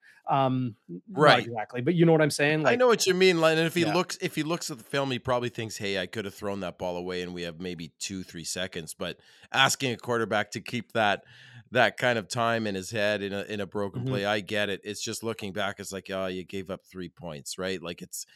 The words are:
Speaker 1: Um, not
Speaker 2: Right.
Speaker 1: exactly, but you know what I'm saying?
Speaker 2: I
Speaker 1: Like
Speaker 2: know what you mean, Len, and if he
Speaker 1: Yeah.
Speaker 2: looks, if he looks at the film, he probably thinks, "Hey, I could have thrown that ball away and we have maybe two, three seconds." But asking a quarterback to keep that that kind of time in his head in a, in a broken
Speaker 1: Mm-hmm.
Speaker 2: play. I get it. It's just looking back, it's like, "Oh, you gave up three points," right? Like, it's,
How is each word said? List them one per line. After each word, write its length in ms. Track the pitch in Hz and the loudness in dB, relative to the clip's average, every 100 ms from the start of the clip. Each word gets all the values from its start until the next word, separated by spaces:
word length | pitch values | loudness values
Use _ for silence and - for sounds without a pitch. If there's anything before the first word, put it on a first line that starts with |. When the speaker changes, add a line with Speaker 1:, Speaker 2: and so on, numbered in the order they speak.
| - _ - | -20 _ -2
Speaker 1:
Um, 480 | 143 135 127 127 104 - | 2 2 2 -2 -6 -14
not 320 | 175 - 185 | -16 -8 6
Speaker 2:
Right. 260 | 147 123 117 | 8 8 4
Speaker 1:
exactly, 360 | 117 104 123 | -6 -6 -2
but 120 | 123 | 0
you 120 | 175 165 | 6 6
know 60 | |
what 100 | 160 | 6
I'm 80 | 151 | 4
saying? 300 | 151 147 156 | 2 2 4
Speaker 2:
I 100 | 147 | 2
Speaker 1:
Like 80 | 247 | 4
Speaker 2:
know 80 | 254 | 4
what 200 | 220 - | 4 4
you 60 | |
mean, 300 | 180 185 170 | 6 6 6
Len, 160 | 160 160 | 6 4
and 80 | 165 | 2
if 80 | |
he 80 | 175 | 2
Speaker 1:
Yeah. 100 | 160 | 2
Speaker 2:
looks, 240 | 143 143 - | 2 0 -4
if 120 | 185 | -4
he 80 | - | -4
looks 280 | 151 170 - | -2 -4 -4
at 80 | 135 | -10
the 40 | |
film, 260 | - 143 135 | -4 -2 0
he 80 | 123 | -2
probably 320 | - 123 123 | 0 0 -2
thinks, 260 | - 110 - | -4 -8 -6
"Hey, 220 | 101 98 | -2 -2
I 60 | 92 | -2
could 180 | 113 | -6
have 100 | 98 | -8
thrown 260 | - 104 101 | -6 -6 -4
that 180 | 90 - | -6 -6
ball 180 | 92 87 | -4 -4
away 240 | 90 90 | -4 -4
and 140 | 90 | -6
we 80 | 90 | -6
have 180 | 85 82 | -8 -8
maybe 320 | 92 85 80 - | -8 -8 -12 -10
two, 240 | - 98 | -8 -8
three 200 | 92 87 | -8 -10
seconds." 520 | 78 90 92 87 80 | -8 -6 -6 -6 -10
But 260 | - 90 78 _ - - | -8 -8 -8 _ -20 -4
asking 400 | 123 135 - 131 | 2 2 2 -2
a 60 | 113 | -4
quarterback 520 | - 120 110 107 104 | -2 0 2 0 -2
to 100 | 113 | -6
keep 300 | - 120 - | -8 -8 -4
that 320 | 117 107 95 - - - - - | 0 2 2 -4 -20 -20 -20 -2
that 220 | 113 110 - | 4 4 4
kind 200 | 127 117 | 2 2
of 100 | 95 | -2
time 380 | 120 117 117 107 | 0 0 0 -2
in 80 | |
his 160 | 95 92 | -4 -4
head 320 | 113 104 104 | -2 0 0
in 100 | 98 | -2
a, 100 | 101 | -6
in 180 | 92 104 | -6 -6
a 60 | 95 | -6
broken 340 | 104 101 123 | -4 -4 -4
Speaker 1:
Mm-hmm. 80 | 127 | -4
Speaker 2:
play. 140 | 107 | -2
I 160 | 101 107 | 0 -2
get 280 | 92 104 104 | -2 -2 -2
it. 100 | 95 | -4
It's 180 | 104 101 | -6 -8
just 200 | - 107 | -6 -6
looking 300 | 113 110 101 | -6 -6 -6
back, 260 | 92 98 101 | -4 -4 -4
it's 140 | 95 | -10
like, 160 | 98 92 | -10 -6
"Oh, 160 | 95 95 | -4 -4
you 180 | 92 | -6
gave 260 | 85 98 90 | -8 -10 -8
up 140 | 92 _ | -12 _
three 220 | 92 85 | -12 -12
points," 500 | - 87 73 - - | -12 -12 -12 -10 -6
right? 220 | 92 95 | -6 -4
Like, 180 | 85 87 | -8 -10
it's, 240 | 92 - - | -12 -14 -14